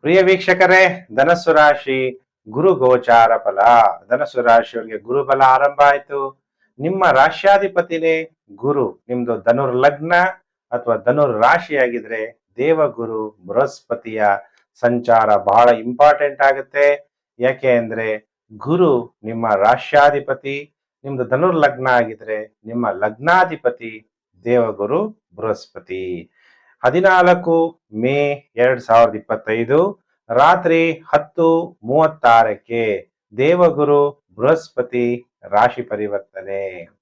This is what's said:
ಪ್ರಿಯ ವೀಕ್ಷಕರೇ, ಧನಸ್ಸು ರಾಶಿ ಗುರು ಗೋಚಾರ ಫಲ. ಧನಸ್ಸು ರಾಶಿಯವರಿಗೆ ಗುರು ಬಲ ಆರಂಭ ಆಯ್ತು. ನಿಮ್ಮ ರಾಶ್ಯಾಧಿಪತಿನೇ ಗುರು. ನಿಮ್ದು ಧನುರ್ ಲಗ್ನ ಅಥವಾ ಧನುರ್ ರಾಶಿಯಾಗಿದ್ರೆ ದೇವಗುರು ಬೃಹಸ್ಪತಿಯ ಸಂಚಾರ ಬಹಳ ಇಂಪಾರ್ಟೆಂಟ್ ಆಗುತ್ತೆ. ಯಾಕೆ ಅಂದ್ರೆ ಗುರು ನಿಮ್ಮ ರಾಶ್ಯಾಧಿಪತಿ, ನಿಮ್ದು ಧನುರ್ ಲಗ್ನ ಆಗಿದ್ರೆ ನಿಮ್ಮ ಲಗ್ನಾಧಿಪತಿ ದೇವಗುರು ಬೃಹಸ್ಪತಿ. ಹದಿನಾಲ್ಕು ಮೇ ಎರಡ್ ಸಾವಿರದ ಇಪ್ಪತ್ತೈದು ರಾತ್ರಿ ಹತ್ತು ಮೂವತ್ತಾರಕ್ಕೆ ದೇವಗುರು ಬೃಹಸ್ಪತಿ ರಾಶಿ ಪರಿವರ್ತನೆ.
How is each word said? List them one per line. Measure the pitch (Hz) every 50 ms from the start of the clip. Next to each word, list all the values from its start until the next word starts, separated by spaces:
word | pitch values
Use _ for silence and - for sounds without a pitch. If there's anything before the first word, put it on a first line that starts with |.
| -
ಪ್ರಿಯ | 147 175 190
ವೀಕ್ಷಕರೇ, | 190 185 190 185 - - 180 180 185 180 185 185 190 180 180 - - _ -
ಧನಸ್ಸು | 123 135 156 175 170 - 165 156
ರಾಶಿ | 151 151 147 147 143 - 135 131 131 131 127 123 - _ _ _ _ _ 110
ಗುರು | 107 135 151 190 180
ಗೋಚಾರ | 131 127 127 127 123 123 - 117 117 113 113 113
ಫಲ. | 113 - 110 95 98 104 117 120 117 113 98 - - - 95
ಧನಸ್ಸು | 120 123 120 - - 127
ರಾಶಿಯವರಿಗೆ | 117 120 117 117 - - - 117 110 113 110
ಗುರು | 104 104 113 127 139 135
ಬಲ | 131 135 135
ಆರಂಭ | 135 131 131 131 143 143 143 143
ಆಯ್ತು. | 143 143 143 143 - _ 143 139 135 135 131 _ _ _ _ _ _ _ _ _
ನಿಮ್ಮ | 139 165 190 190 185 170
ರಾಶ್ಯಾಧಿಪತಿನೇ | 139 131 135 160 - - - 196 202 196 202 190 190 180 170 - 165 160 160 165 160 160 165 160 _ _ _ _ 101
ಗುರು. | 101 113 135 147 143 123 98 - _ _
ನಿಮ್ದು | - 123 123 123 120 117 107
ಧನುರ್ | 92 113 117 127 139 127 123
ಲಗ್ನ | 123 135 143 143 143 151 165 175 175 180 - - _ _ _ _ _ _ _
ಅಥವಾ | 120 120 - 120 113
ಧನುರ್ | 104 - 120 127 151 147 131 113 107
ರಾಶಿಯಾಗಿದ್ರೆ | 113 127 160 175 175 - 151 139 131 123 120 117 107 110 113 110 107 113 113 _ _ _ _
ದೇವಗುರು | - 131 156 165 156 151 139 120 113 117 110 113 110 110 107 _ _ 90
ಬೃಹಸ್ಪತಿಯ | 90 101 117 135 143 - - _ _ 117 117 _ 113 110 110 104 101 98 98 - _ _ _ _ _ _
ಸಂಚಾರ | _ - 120 120 120 120 - 117 113 110 107 104
ಬಹಳ | 101 95 101 98 113 120 123
ಇಂಪಾರ್ಟೆಂಟ್ | 120 113 110 120 123 123 143 147 147 151 147 143 139 -
ಆಗುತ್ತೆ. | 139 135 135 135 139 _ - 143 143 143 143 143 - _ _ _ _ _ _ _
ಯಾಕೆ | 120 127 131 135 - 131
ಅಂದ್ರೆ | 123 120 117 110 110 110 113 110 107 107 _ _ _ _ _ _ 113
ಗುರು | 107 - 131 160 175 185 160 135 120 120 - _ _ -
ನಿಮ್ಮ | 110 113 113 113 110 104
ರಾಶ್ಯಾಧಿಪತಿ, | 95 101 110 123 123 - - - 147 143 147 147 143 143 - 135 135 _ 139 139 139 147 151 _ _ _ _ _ _ _
ನಿಮ್ದು | 139 139 127 123
ಧನುರ್ | 123 127 131 165 185 175
ಲಗ್ನ | 160 147 139 135 127 131
ಆಗಿದ್ರೆ | 131 127 123 117 110 113 104 107 110 107 107 107 107 _ _ _
ನಿಮ್ಮ | 107 117 120 120 107
ಲಗ್ನಾಧಿಪತಿ | 92 92 104 107 107 113 135 160 175 185 180 175 160 - _ 123 120 - 117 113 110 107 _ _ _ _ _ _ _ 92 _
ದೇವಗುರು | 117 120 123 117 113 101 95 101 104 135 170 214 220 214 _ _ _ _
ಬೃಹಸ್ಪತಿ. | - 85 - - - - _ _ - _ _ 92 92 92 92 90 85 82 _ _ _ _ _ _ _ _ _ _ _ -
ಹದಿನಾಲ್ಕು | 127 139 175 185 190 185 180 180 180 180 175 175 170 165 165 165 165 165 _ _ _ 107
ಮೇ | 107 117 127 139 143 143 143 143 143 _ _ _
ಎರಡ್ | 113 120 127 131 123
ಸಾವಿರದ | - - 113 117 117 113 110
ಇಪ್ಪತ್ತೈದು | 110 - _ 113 110 - 113 110 113 117 120 135 151 180 202 202 _ _ _ _ _ _ _
ರಾತ್ರಿ | 117 123 139 160 180 180 - 170 165 165 165 165
ಹತ್ತು | 160 160 - - - 147 147 - _ - 165 165 165 165 170 175 - _ 104
ಮೂವತ್ತಾರಕ್ಕೆ | 113 131 151 160 151 156 _ - 120 117 113 113 110 104 - _ _ 117 117 117 110 101 92 - _ _ _ _ _ 107
ದೇವಗುರು | 107 131 151 175 180 180 165 143 139 151 147 143 147 143 147 143 _ _ _ 92
ಬೃಹಸ್ಪತಿ | 101 113 139 160 160 160 - _ - 120 123 123 123 120 120 120 123 123 _ _ _ _
ರಾಶಿ | - 101 104 120 123 - 131
ಪರಿವರ್ತನೆ. | 117 - 107 104 107 101 101 98 98 _ _ 95 92 98 98 98 98 95 92 87 82 80 _ _